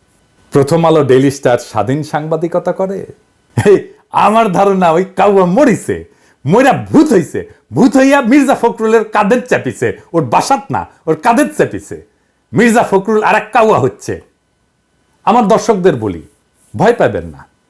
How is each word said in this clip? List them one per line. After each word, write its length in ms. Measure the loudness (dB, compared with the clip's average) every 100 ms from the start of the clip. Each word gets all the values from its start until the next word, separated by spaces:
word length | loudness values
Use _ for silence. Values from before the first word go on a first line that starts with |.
| _ _ _ _ _
প্রথম 340 | 0 2 2 2
আলো, 180 | 2
ডেইলি 280 | 4 2 2
স্টার 260 | 0 0 -2
স্বাধীন 460 | -2 -6 -4 -4
সাংবাদিকতা 680 | -6 -8 -6 -6 -4 -4 -4
করে? 340 | -6 -6 -8 -14 -20 _ _ _ -2 2
এই 280 | 2 0 -18 _
আমার 400 | 0 2 2 0
ধারণা 400 | 0 0 2 0
ওই 140 | 0 -2 -2
কাউয়া 300 | 2 2 2
মরিছে, 600 | 2 2 0 -4 -8 -10 _ _ _ 0
মইরা 400 | 2 2 0 0
ভূত 220 | 2 4
হইছে, 360 | 2 -2 -6 -10 -16 -8
ভূত 240 | 0 2 4
হইয়া 240 | 2 2
মির্জা 340 | 2 2 2 0
ফখরুলের 480 | -2 -2 0 0
কাঁধে 380 | 0 -2 0 0
চাপিছে, 600 | -2 -4 -4 -4 -4 -6 -6
ওর 100 | -4
বাসাত 480 | -2 -2 0 -2 -4
না, 140 | -8 -8 _ -6
ওর 80 | -2
কাঁধে 300 | 0 0 0 -2
চাপিছে। 500 | -4 -6 -12 -16 -18 _ _ _ _
মির্জা 300 | 0 2 2
ফখরুল 400 | 2 0 0 0
আর 120 | 0 0
এক 140 | 0
কাউয়া 260 | 0 2 2
হচ্ছে। 420 | 0 -4 -10 -12 -14 _ _ _ _ _ _ _ _ _ 0
আমার 220 | 0 2
দর্শকদের 480 | 0 0 0 0 0
বলি, 260 | -4 -8 -14 _ _ _ _ -2
ভয় 180 | 0
পাবেন 320 | 0 -2 -4 -10
না, 220 | -16 -20 _ _